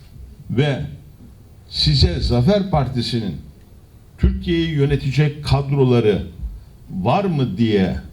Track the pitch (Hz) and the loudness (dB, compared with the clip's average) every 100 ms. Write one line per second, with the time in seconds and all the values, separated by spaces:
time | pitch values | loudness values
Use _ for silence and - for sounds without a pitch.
0 | - - - - - 107 147 120 76 - | -20 -20 -20 -20 -6 0 0 0 -6 -12
1 | - - - - - - - - 156 143 | -20 -20 -20 -20 -20 -20 -12 -2 0 4
2 | - 160 - 120 123 208 190 156 123 123 | 2 2 0 2 4 2 2 0 0 -2
3 | 113 120 101 71 - - - - - - | -4 -4 -4 -8 -12 -20 -20 -20 -20 -20
4 | - - 185 196 180 170 165 151 143 139 | -20 0 0 0 -2 0 0 0 0 0
5 | 139 135 151 - - 135 139 143 131 120 | 0 0 0 -2 0 0 0 2 4 4
6 | 107 92 - - - - - - - 190 | 4 2 -2 -10 -10 -12 -18 -20 -12 -4
7 | 175 160 196 151 123 92 113 101 92 67 | 0 0 0 0 -2 0 0 2 0 -2
8 | - | -8